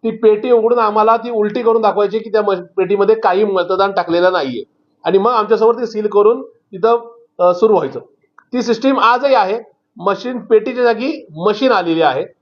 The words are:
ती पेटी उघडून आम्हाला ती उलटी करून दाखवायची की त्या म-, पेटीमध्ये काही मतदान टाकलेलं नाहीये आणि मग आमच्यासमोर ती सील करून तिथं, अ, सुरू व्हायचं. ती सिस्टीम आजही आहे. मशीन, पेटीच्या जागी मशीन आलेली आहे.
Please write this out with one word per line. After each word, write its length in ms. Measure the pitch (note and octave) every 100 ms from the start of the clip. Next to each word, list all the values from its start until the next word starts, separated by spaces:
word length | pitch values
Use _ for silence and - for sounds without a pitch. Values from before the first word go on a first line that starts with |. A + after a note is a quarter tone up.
ती 60 | A3+
पेटी 400 | A3 A3+ G#3 B3+
उघडून 280 | A#3+ A3 A#3+
आम्हाला 380 | A3 G#3 G#3+ A3+
ती 140 | B3
उलटी 320 | A#3 G#3 A#3
करून 200 | A3+ A3+
दाखवायची 360 | A3 G3 G3+ G#3+
की 140 | A3+
त्या 100 | G#3+
म-, 220 | G#3 F#3+ E3+ -
पेटीमध्ये 380 | F#3 G3+ G3+
काही 300 | A3 G#3+ F#3
मतदान 480 | G#3+ F#3+ E3+ F#3 G3
टाकलेलं 400 | G3 E3+ E3+ F3+
नाहीये 300 | F3+ C3+ A#2+ - _ _ _
आणि 140 | E3 F#3+
मग 120 | G#3
आमच्यासमोर 440 | B3 G3+ G#3+ A3
ती 120 | A#3 A#3+
सील 200 | G#3+ G#3+
करून 360 | G3+ G#3 B3+
तिथं, 720 | - _ _ F#3+ G#3+ A#3 A#3 - _ _
अ, 160 | F3+
सुरू 200 | F3+ A3
व्हायचं. 260 | G3 C#3 A#2+ - _ _ _ _
ती 100 | B3
सिस्टीम 360 | A3+ A3+ C4+ C4+
आजही 360 | G#3+ B3 C#4
आहे. 260 | C4 F#3+ A3 A#3 _ _ -
मशीन, 420 | F3 G3 A#3+ B3
पेटीच्या 460 | F#3 A3 A3 B3
जागी 420 | A#3+ G#3+ C4 D4+ - D#3
मशीन 360 | F#3 G#3 C4
आलेली 300 | G#3+ F3 D#3+
आहे. 220 | D#3 C3 - _